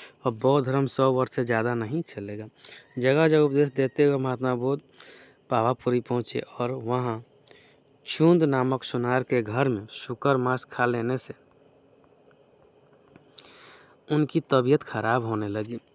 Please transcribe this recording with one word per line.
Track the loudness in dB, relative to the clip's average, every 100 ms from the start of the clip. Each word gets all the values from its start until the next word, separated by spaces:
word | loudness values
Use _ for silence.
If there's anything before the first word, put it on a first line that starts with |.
| -20 _ -4
अब | 0
बौद्ध | 2 2 2
धर्म | 0 0
सौ | 0 2
वर्ष | 2 -2
से | -4 -2
ज़्यादा | 0 0
नहीं | -2 -4 -6
चलेगा। | -8 -10 -10 -12 -14 -18 -20 -20 -14 -2
जगह | 2 4 4
जगह | 4
उपदेश | 4 4 2
देते | 0 -2 2
हुए | 2 2
महात्मा | -2 -2 -2 -2
बुद्ध | -2 -4 -8 _ -20 -20 -20 _ -2
पावापुरी | 0 2 0 0 -2
पहुँचे | 0 -4 -4 -8
और | -8 -6 -6
वहाँ | -6 -4 -2 -2 -6 -10 _ _ -20 _ _ _ _ -12
चूंद | 2 4 6
नामक | 4 2 0 -2
सुनार | -4 -4 0 0
के | 0 -2
घर | 0 0 0
में | -2 -6
शुकर | -16 -14 -4 0 0
मांस | 0 -4 -6
खा | -2 -2
लेने | 0 -2 -4
से | -8 -18 _ _ _ _ _ _ _ _ _ _ _ _ _ _ _ _ _ _ _ -20 -20 -20 -20 -20 -20 _ -4
उनकी | 0 0 -2
तबीयत | 0 2 4 2
खराब | 0 -4 0 0
होने | 0 -2 -2
लगी। | -4 -6 -10 -14